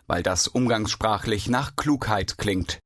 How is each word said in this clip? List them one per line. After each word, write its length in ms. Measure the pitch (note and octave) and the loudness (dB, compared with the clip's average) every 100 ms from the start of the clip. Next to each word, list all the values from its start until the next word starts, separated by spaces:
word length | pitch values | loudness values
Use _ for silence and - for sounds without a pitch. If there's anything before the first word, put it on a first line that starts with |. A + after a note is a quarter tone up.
| - | -4
weil 160 | E2+ | 0
das 260 | F2+ F2+ - | 0 0 0
umgangssprachlich 1000 | B2 B2 A2+ G#2+ - A2 G#2 A#2+ G#2 - | 2 2 2 0 -2 0 0 0 -2 0
nach 260 | B2 C#3+ - | -2 -2 -4
Klugheit 640 | D3+ C#3+ - G#2 F#2 - | 0 0 2 0 -2 -4
klingt. 400 | G#2 F#2 E2 - | 0 0 -2 -8